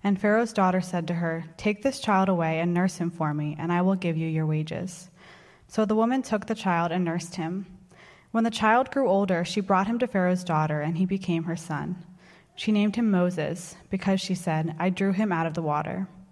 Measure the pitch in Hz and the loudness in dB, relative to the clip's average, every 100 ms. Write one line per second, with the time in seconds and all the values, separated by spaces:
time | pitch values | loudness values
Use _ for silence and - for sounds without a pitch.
0 | 202 190 214 214 226 214 185 185 180 180 | 2 2 4 2 2 2 2 2 -2 -4
1 | 165 170 170 165 160 - 208 208 269 269 | -2 -2 -2 -4 -8 -4 -4 0 -4 -2
2 | - 190 190 180 160 160 175 175 185 - | 2 2 4 2 0 0 0 2 0 0
3 | 170 170 151 147 151 151 160 175 185 190 | -6 -2 -2 -2 -4 -4 -2 2 2 0
4 | 175 160 160 160 156 156 156 160 185 - | -2 -2 -2 0 0 0 -2 -6 -8 -10
5 | - _ - - - - - - 208 214 | -20 _ -20 -20 -20 -20 -6 -2 2 2
6 | 226 262 254 208 202 220 190 170 170 175 | 2 0 0 -4 -4 -4 0 0 0 0
7 | 175 170 160 - 160 190 196 - - - | 0 -2 -6 -6 -6 -6 -10 -18 -20 -20
8 | - - _ 226 226 226 220 233 269 277 | -20 -20 _ 0 0 2 4 4 2 0
9 | 247 196 196 170 175 214 196 190 196 233 | 2 4 2 0 0 -2 2 2 2 0
10 | 240 196 180 180 180 156 156 151 151 165 | 0 2 2 0 0 0 2 0 -2 0
11 | 185 196 180 165 165 170 - 147 151 180 | 0 0 0 -2 -2 -6 -6 -6 -4 -8
12 | - - - - _ - - 208 208 202 | -12 -20 -20 -20 _ -6 0 2 2 2
13 | 226 185 180 180 147 175 - - - 196 | 2 4 2 0 -2 -4 -10 -18 -6 -2
14 | 196 190 - 185 - 160 160 156 185 185 | 0 0 0 -2 0 0 -2 0 -2 2
15 | 196 190 214 165 165 160 156 147 - - | 0 2 0 0 -2 -2 -2 -2 -2 -6
16 | 190 - - | -6 -10 -20